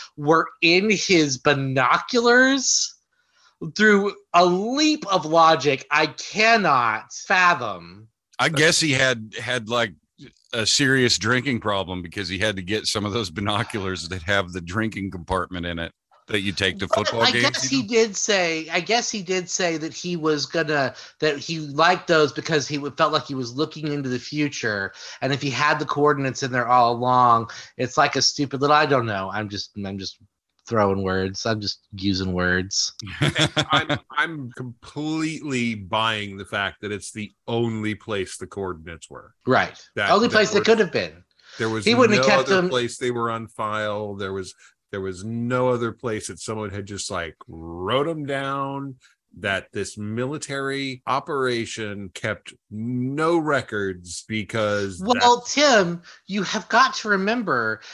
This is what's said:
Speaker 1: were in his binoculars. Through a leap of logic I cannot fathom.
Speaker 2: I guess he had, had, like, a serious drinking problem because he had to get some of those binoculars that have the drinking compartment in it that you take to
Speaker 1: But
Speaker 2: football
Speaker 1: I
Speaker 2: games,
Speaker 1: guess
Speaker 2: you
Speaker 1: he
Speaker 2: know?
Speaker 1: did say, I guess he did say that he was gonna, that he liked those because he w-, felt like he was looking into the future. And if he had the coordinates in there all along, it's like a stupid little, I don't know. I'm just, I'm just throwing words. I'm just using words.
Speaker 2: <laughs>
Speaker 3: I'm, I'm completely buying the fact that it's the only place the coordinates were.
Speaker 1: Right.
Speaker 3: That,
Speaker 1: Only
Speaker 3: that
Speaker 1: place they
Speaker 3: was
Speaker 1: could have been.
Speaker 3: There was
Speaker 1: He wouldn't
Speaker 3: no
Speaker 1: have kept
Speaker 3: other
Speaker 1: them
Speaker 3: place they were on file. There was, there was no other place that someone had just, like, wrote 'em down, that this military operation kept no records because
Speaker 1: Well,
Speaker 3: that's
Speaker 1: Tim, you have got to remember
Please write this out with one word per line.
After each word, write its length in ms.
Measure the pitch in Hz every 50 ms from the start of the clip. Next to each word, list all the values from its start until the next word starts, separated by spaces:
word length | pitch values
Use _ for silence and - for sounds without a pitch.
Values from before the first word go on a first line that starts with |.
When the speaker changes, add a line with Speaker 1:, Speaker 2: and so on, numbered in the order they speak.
| - - -
Speaker 1:
were 300 | 147 143 147 165 165 175 - - - 175
in 260 | 165 170 185 202 220
his 480 | 202 165 - - 190 165 151 143 127
binoculars. 1500 | 127 - 151 143 139 135 135 131 135 127 123 156 185 - - 254 240 233 240 240 247 262 262 269 269 254 - - - - - - _ _ _ _ _ _ _ _ _ _ _ _ - 170 160 -
Through 380 | - 214 214 208 196 202 202 202 - _ _ -
a 120 | 175 180
leap 600 | 175 180 185 208 233 262 294 311 311 302 294 - 202
of 140 | 190 175 151
logic 640 | 156 165 165 165 160 165 139 127 147 135 131 - -
I 180 | 147 151 160
cannot 1040 | 147 127 - - - - 196 220 226 233 220 190 156 139 127 120 113 107 117 - - -
fathom. 960 | - - - 196 185 180 175 170 123 120 107 95 87 85 87 90 104 113 _ _ _ _ _ _
Speaker 2:
I 120 | - 127 156
guess 300 | 160 143 151 170 165 -
he 100 | 165 151
had, 420 | 131 131 135 131 127 113 110 107 101 110
had, 300 | 110 123 127 123 107 107
like, 240 | 120 120 117 101 78 _ _ _ _ - 139 117 _ _ _ _ -
a 120 | 117 107
serious 520 | - - - 143 131 135 131 123 120 -
drinking 440 | 85 90 110 123 127 - 143 120 107
problem 400 | - 107 101 98 92 90 92 92
because 260 | 87 85 80 104 98
he 100 | 85 95
had 200 | 90 104 110 101
to 40 | 95
get 240 | 90 90 107 107 -
some 200 | - - 107 104
of 80 | 104 95
those 160 | 120 107 85
binoculars 800 | 78 107 101 104 104 104 107 - - 104 95 95 92 82 80 82
that 140 | 92 87 80
have 280 | 101 101 98 92 87
the 100 | 90 92
drinking 500 | 85 85 90 110 110 110 95 101 98 95
compartment 540 | - 87 80 - 95 92 87 - 90 87 85
in 140 | 87 85 82
it 120 | 82 82 _ _ _ _ _ _ _
that 140 | - 110 104
you 100 | 95 101
take 280 | 90 - 98 95 90 98
to 80 | 98
Speaker 1:
But 80 | 85 - - 104
Speaker 2:
football 140 | - - 113 117
Speaker 1:
I 80 | 254
Speaker 2:
games, 140 | 247 120 - -
Speaker 1:
guess 200 | - 320 269 -
Speaker 2:
you 60 | 269
Speaker 1:
he 60 | 269 214
Speaker 2:
know? 60 | 196
Speaker 1:
did 280 | 240 226 226 220 185
say, 500 | - - - 208 190 175 165 165 160 160 160
I 120 | 165 180
guess 280 | 165 175 220 240 233 -
he 120 | - 208
did 280 | 175 175 185 185 175 -
say 280 | - - 185 170 160
that 160 | 156 156 160 -
he 240 | - - 180 175
was 280 | 165 151 156 151 143 135
gonna, 460 | - - 165 160 151 151 143 135 117 - - - - _ -
that 180 | 151 156 143
he 220 | 143 127 - 165 160
liked 480 | 151 143 139 147 165 180 185 180 -
those 260 | - 165 156 151 139 -
because 340 | 156 - - 165 147 131
he 80 | - 151
w-, 180 | 143 143 143 131
felt 180 | - 160 147 156
like 120 | 147 -
he 100 | - 139
was 200 | 131 127 117 123
looking 380 | 135 156 151 - 156 151 151 147
into 160 | 143 135 127
the 100 | 127 120
future. 720 | - - 151 151 147 139 - - - 110 104 98 98 95 - - - - - -
And 100 | 131 131
if 100 | 139 127
he 80 | 143 139
had 280 | 120 123 147 151 156 143
the 60 | 151
coordinates 580 | - - 143 147 147 147 139 135 131 117 - 139
in 80 | 127
there 160 | 127 127 117
all 260 | 117 123 123 120 120 120
along, 580 | 117 123 127 127 127 123 120 117 113 110 - - - - - _
it's 180 | - 127 120 -
like 180 | 160 143 143 -
a 60 | 135
stupid 380 | 117 - - - 143 127 139 127
little, 160 | 139 143 151
I 100 | 151 151
don't 180 | 135 139 127 117
know. 240 | 113 104 98 95 95
I'm 180 | 98 107 107 101
just, 220 | 104 95 - - -
I'm 220 | 104 101 98 98 95
just 180 | 95 - - _ _ _ _ _ _ _ _ _ -
throwing 360 | - 117 110 101 98 98 98 98
words. 420 | 92 92 95 95 98 98 - -
I'm 160 | 117 110 107
just 200 | 101 98 - - _ _ 107
using 380 | 95 95 101 95 92 95 92 90
words. 580 | 90 90 90 90 92 95 95 - - - - - - - 95 - -
Speaker 2:
<laughs> 0 | 151 147 - 160 156 - - 156 143 -
Speaker 3:
I'm, 280 | 156 143 156 151 147 - - - -
I'm 340 | 147 151 165 165 147 131 120 -
completely 1200 | - 127 123 117 _ - - - 147 151 156 156 160 156 160 156 - - 147 131 123 120 117 113
buying 640 | 104 98 87 110 110 110 113 110 104 101 101 98
the 80 | 98 95
fact 360 | - 117 101 98 92 - -
that 100 | 104 101
it's 200 | 104 95 - -
the 200 | - 113 104 - _ _ -
only 460 | - 117 117 117 117 113 110 107 107 107
place 440 | - - 113 107 98 90 - -
the 100 | - 95
coordinates 640 | 90 - 101 95 90 87 80 80 87 82 78 - -
were. 240 | 69 62 - - _ _ -
Speaker 1:
Right. 340 | 123 127 107 90 80 - - - _ -
Speaker 3:
That, 140 | 107 101 95
Speaker 1:
Only 180 | 175 208 240
Speaker 3:
that 60 | - -
Speaker 1:
place 160 | 214 208 -
they 80 | -
Speaker 3:
was 80 | 202 -
Speaker 1:
could 140 | 208 226 214
have 120 | 202 160
been. 320 | - 113 90 78 - - - _ _ _ _ - - -
Speaker 3:
There 100 | 113 113
was 160 | 110 110 101
Speaker 1:
He 80 | 214 240
wouldn't 240 | 247 254 220 214
Speaker 3:
no 60 | - 131
Speaker 1:
have 100 | - - -
kept 100 | 131 -
Speaker 3:
other 120 | 196 185
Speaker 1:
them 80 | 175 180
Speaker 3:
place 280 | 127 123 120 117 -
they 140 | - 127 123
were 180 | 120 120 117 117
on 180 | 113 113 113
file. 680 | 110 _ - 110 107 107 107 107 107 104 104 107 104 101
There 180 | 98 101 95 98
was, 220 | 98 92 87 - _ - - _ _ _ -
there 100 | 101 98
was 220 | 95 95 92 87 98
no 460 | 113 117 117 120 120 127 127 127 127
other 220 | 123 117 120 113
place 360 | 107 _ - 117 110 107 - -
that 100 | 95 -
someone 300 | - - 110 110 107 101
had 140 | 98 104 101
just, 240 | 101 101 92 - -
like, 240 | 101 87 82 80 - - -
wrote 600 | - 82 82 82 82 85 87 92 98 120 135 147
'em 180 | 165 165 156 143
down, 720 | 135 139 139 139 139 139 139 139 139 139 139 139 139 127 _ _ _ _ _ _ _ -
that 300 | 87 95 101 98 92 - _ -
this 240 | 104 95 - -
military 1040 | 107 104 104 110 117 127 135 151 165 - - 139 139 135 135 139 139 139 135 127 131 -
operation 1040 | - 123 139 139 170 151 135 131 127 120 117 113 - - 113 110 104 101 101 101 90 -
kept 400 | - - 110 101 - - - - _ _ -
no 640 | 104 107 113 120 127 123 123 131 139 151 160 165 170
records 840 | 165 151 151 143 127 - - 110 104 98 95 92 90 87 90 85 - - -
because 720 | 110 107 98 - - 113 107 104 104 101 101 98 92 85 190
Speaker 1:
Well, 120 | 226 247 - 240 240 247
Speaker 3:
that's 180 | 247 247 - -
Speaker 1:
Tim, 480 | 277 302 285 247 208 185 175 170 170 - - - - _
you 160 | - 190 214 175
have 260 | - - 214 - -
got 240 | 220 233 262 240 -
to 140 | - - 214
remember 720 | 202 190 190 208 233 254 214 180 135 120 113 110 107 - - -